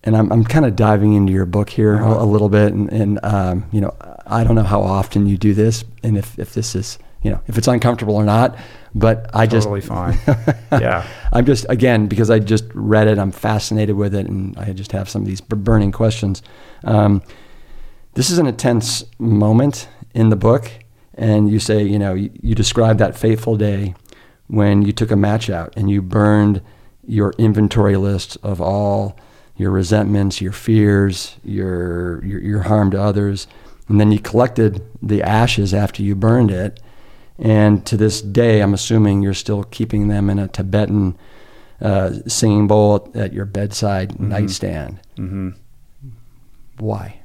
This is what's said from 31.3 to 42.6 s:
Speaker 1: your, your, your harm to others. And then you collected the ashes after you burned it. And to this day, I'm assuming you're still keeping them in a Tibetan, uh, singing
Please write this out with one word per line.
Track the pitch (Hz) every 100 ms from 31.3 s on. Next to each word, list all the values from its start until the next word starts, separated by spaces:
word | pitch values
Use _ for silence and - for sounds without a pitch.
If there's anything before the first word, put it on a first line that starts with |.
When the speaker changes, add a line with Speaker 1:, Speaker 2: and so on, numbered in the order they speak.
| -
Speaker 1:
your, | - 101 95 90 87 85 90 85 95
your, | 98
your | 101 104
harm | 90 107 98
to | 98
others. | 104 101 101 98 - - - - -
And | 104
then | 107
you | 104
collected | - 117 120 113 110 98 - -
the | 98 104
ashes | - 107 117 - 101
after | 98 101 -
you | 101 101
burned | 107 120 110
it. | 92 98 - - - - - - -
And | 110 107 104 101 -
to | 110
this | 107 107
day, | 101 101 117 107
I'm | 101
assuming | 101 - 113 104 98
you're | 98
still | 95 - 104 101
keeping | - 113 107 104
them | 101 101
in | 98
a | 98
Tibetan, | - 95 101 104 104 95 87 - - - - - -
uh, | 101 98 95 101 -
singing | - 110 104